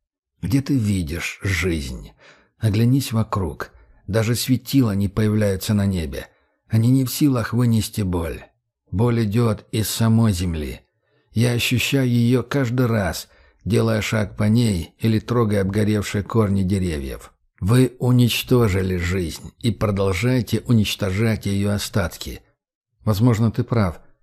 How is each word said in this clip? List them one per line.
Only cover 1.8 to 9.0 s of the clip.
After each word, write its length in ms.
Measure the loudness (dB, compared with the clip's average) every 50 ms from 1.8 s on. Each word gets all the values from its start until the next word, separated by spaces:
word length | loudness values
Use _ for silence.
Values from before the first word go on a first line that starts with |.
| -4 -8 -10 -12 -14 -18 -20 _ -20 -20 -20 _ _ _ _ _
Оглянись 500 | -2 0 2 2 2 2 2 2 0 0
вокруг. 640 | -2 -2 -2 -2 -2 -4 -4 -4 -6 -8 -12 -14 -14 -20 _ _ _ _ _
Даже 300 | -4 -2 0 0 0 -2
светила 560 | -2 0 0 -2 -2 -2 0 2 2 2 2 2
не 160 | 0 -2 -2
появляются 640 | 0 0 0 0 2 2 0 0 -2 -2 -2 0 0
на 100 | 0 2
небе. 440 | 0 0 -2 -4 -6 -8 -10 -12 -14 _ _ _ _ _ _ _ -2
Они 200 | 0 2 4 4
не 160 | 4 2 2
в 80 | 0 -2
силах 400 | 0 2 2 2 0 -2 -2 -2
вынести 480 | 0 2 2 2 2 0 -2 -4 -4
боль. 440 | -4 -2 -2 -4 -4 -6 -8 -10 -14 -18 _ _ _ _ _ _ _ _
Боль 340 | -2 0